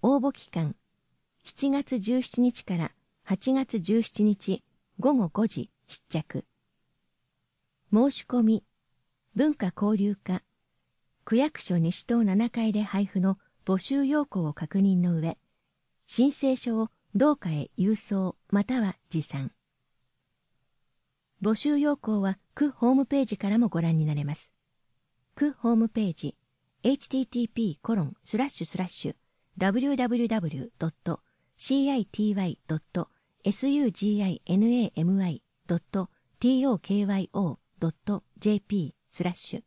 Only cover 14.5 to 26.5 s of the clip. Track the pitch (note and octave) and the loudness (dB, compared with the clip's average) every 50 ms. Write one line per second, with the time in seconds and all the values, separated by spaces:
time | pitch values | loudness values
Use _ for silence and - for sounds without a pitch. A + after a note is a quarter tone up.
14.5 | D3 - - D3+ - G3 G3 G3 F#3+ F3+ F3+ F3+ E3+ D#3+ D#3 E3 - _ _ _ | -4 -6 -8 -4 0 2 4 4 4 4 2 2 0 0 -2 -4 -6 _ _ _
15.5 | _ _ _ _ _ _ _ _ _ _ _ - - - B3 C#4+ C#4 - - C4+ | _ _ _ _ _ _ _ _ _ _ _ -8 0 2 2 2 2 0 0 0
16.5 | C4 B3+ - B3 A3+ A3 A3 A3 _ _ _ _ - G3 C4 D4+ D4 - - F3 | 0 0 -2 -2 -2 -2 -2 -4 _ _ _ _ 0 4 4 4 4 2 -2 -4
17.5 | D#3 D3 - - _ - F3+ G3+ A3 G#3 - - G#3 G3 F#3+ F#3 - _ _ _ | -2 -2 -4 -6 _ 0 0 2 2 0 -2 -4 -2 -2 -2 -2 -6 _ _ _
18.5 | - G3+ G3+ - B3+ B3+ A3 F#3+ - _ _ _ - D#3+ C#3+ - - C#3 C3+ B2 | 0 0 0 0 -2 -2 -2 -2 -4 _ _ _ -6 -4 -4 -4 -6 -8 -8 -8
19.5 | _ _ _ _ _ _ _ _ _ _ _ _ _ _ _ _ _ _ _ _ | _ _ _ _ _ _ _ _ _ _ _ _ _ _ _ _ _ _ _ _
20.5 | _ _ _ _ _ _ _ _ _ _ _ _ _ _ _ _ _ _ G3 G#3 | _ _ _ _ _ _ _ _ _ _ _ _ _ _ _ _ _ _ 0 0
21.5 | A3 - - D4 D4 C#4+ C#4+ D4 C#4+ C#4+ - - G#3+ G#3 G3 G3 F#3+ _ _ _ | 0 2 2 2 2 2 2 2 0 -2 -2 -2 -2 0 0 0 -2 _ _ _
22.5 | _ - D4 D4 - - A#3 A#3 C4 C4+ C#4 - C#4+ C#4 C4+ G#3+ G#3 - - G3 | _ -2 -2 -2 0 0 2 4 4 4 2 2 0 0 0 0 -4 -4 -2 0
23.5 | G#3 A3+ A#3+ G#3+ - E3+ E3 E3 D#3+ D#3+ D#3 D3+ D3+ D3 C#3+ C#3+ D3+ - - - | 2 2 2 2 0 0 0 2 2 2 2 0 0 -2 -4 -6 -6 -8 -12 -18
24.5 | _ _ _ _ _ _ _ _ _ _ _ _ _ _ _ _ _ - C#4+ D4 | _ _ _ _ _ _ _ _ _ _ _ _ _ _ _ _ _ -2 -2 -2
25.5 | C#4 _ - A#3 A#3+ A3+ A3+ A3+ _ A3+ G#3+ F#3 D#3+ - - D3 - _ _ _ | -2 _ 0 2 4 4 2 2 _ -2 -2 -2 -4 -4 -8 -10 -10 _ _ _